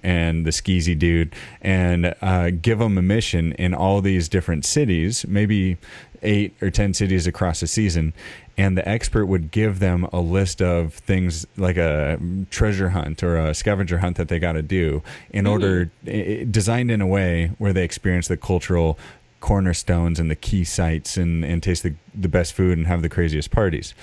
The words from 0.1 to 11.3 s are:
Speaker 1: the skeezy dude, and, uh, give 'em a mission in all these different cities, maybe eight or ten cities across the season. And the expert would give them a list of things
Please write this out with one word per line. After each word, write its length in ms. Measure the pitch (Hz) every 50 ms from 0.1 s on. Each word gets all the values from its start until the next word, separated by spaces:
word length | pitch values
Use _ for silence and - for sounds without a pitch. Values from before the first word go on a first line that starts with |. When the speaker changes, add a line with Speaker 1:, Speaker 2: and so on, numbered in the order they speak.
| 90 85 82 82 82 82 82
Speaker 1:
the 40 | 80
skeezy 440 | 78 - - - 92 90 78 87 85
dude, 380 | 73 85 85 85 85 82 76 - - - - - -
and, 540 | - 98 95 92 90 90 87 87 87 87 - -
uh, 280 | - 95 92 90 87 87 90 82
give 180 | 80 117 113 104
'em 160 | 117 110 101
a 60 | 92
mission 500 | 90 92 101 117 113 - - 87 82 82 -
in 200 | - 90 90 87
all 260 | - 90 95 98 101
these 280 | 95 98 95 90 82 80
different 360 | - 95 - - 85 73 73
cities, 600 | - - 151 151 113 90 82 80 95 120 - -
maybe 500 | - 98 101 104 101 107 101 92 92 90 - - - - - - - - -
eight 320 | - 104 104 104 104 92 - _
or 80 | 107 95
ten 240 | - - 101 101 92
cities 320 | - 107 92 95 92 82
across 340 | 90 82 - 95 90 85 -
the 60 | 87
season. 460 | 82 - 110 107 98 85 85 80 78 - - - - - - - - _
And 220 | - 98 98 92 92
the 100 | - -
expert 380 | 107 120 - - - 113 104
would 240 | 92 95 90 82 76
give 300 | - 110 110 107 98 92
them 260 | 101 92 87 87 90 -
a 80 | - 90
list 420 | 87 82 90 95 98 92 - -
of 320 | 98 87 87 85 82 80 -
things 500 | - - - 95 92 92 87